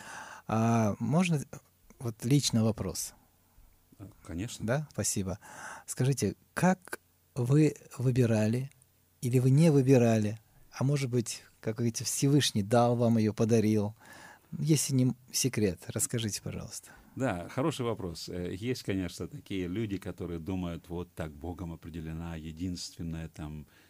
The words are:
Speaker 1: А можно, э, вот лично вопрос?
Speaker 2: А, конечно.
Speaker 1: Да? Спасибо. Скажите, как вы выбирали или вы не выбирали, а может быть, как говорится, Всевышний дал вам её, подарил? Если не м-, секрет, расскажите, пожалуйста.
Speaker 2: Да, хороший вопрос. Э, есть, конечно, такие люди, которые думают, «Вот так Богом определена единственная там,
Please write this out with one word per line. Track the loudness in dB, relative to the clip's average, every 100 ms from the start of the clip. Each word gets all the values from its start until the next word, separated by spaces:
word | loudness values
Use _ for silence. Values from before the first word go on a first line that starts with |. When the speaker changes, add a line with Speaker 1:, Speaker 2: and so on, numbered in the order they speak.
| -18 -16 -16 -18 -4
Speaker 1:
А | 0 2 2 2 0
можно, | 0 0 2 0
э, | -4 -16 _ _ _ -10
вот | -10 -6 2
лично | 2 4 2
вопрос? | 2 0 -4 -6 -10 -12 _ _ _ _ -20 _ _ _
Speaker 2:
А, | -20 -18
конечно. | -10 -8 -8 -6 -2
Speaker 1:
Да? | -2 -4
Спасибо. | -4 -2 -2 -4 -6 -10 -16 -16 -16 -14
Скажите, | -2 0 2 -2 -4 _ 0
как | 2 2 -4 -16 _ _ _ -4
вы | 2 6 4 2 -14 -2
выбирали | 0 4 4 4 2 0 -4 -12 _ _ _ _
или | 0 4
вы | 6
не | 6 8
выбирали, | 6 8 8 8 6 2 -2 _ _ -18
а | -2
может | 0 0 0
быть, | -2 -2 -8 -14 _
как | -8 -2
говорится, | -2 -2
Всевышний | -6 0 4 4 4 0
дал | 2 4 4 4
вам | 4 4
её, | 2
подарил? | 2 4 4 4 2 0 -6 -20 -20 -20 -20 _ -6
Если | 2 2 2 2
не | 2
м-, | 0 _
секрет, | -2 -2 2 0 -2 -8
расскажите, | -6 -4 -2 -4 -6
пожалуйста. | -8 -10 -10 -14 -16 -20 -16 -4
Speaker 2:
Да, | -4 -2 -6
хороший | -4 -4 -2
вопрос. | -4 -4 -6 -8 -10
Э, | -8 -6
есть, | -6 -6 -6
конечно, | -2 -2 -4 -6 -10
такие | -12 -8 -6 -4
люди, | -4 -4 -6
которые | -8 -10 -8 -8
думают, | -6 -4 -4 -8 -8
«Вот | -10 -10 -10
так | -10
Богом | -8 -10 -8 -10
определена | -10 -12 -10 -8 -8 -8 -10
единственная | -12 -8 -8 -6 -10 -10 -8 -8 -10
там, | -12 -12 -12 -16 _